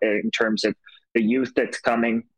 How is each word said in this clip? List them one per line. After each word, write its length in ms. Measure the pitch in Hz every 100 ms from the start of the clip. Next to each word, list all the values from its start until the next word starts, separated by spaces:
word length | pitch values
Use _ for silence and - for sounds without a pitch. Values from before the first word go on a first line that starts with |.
uh, 40 | 107
in 220 | 104 107
terms 360 | - 113 107 113
of 100 | - - - _ 117
the 80 |
youth 300 | 107 127 127 -
that's 240 | 120 -
coming. 460 | - 117 117 113 -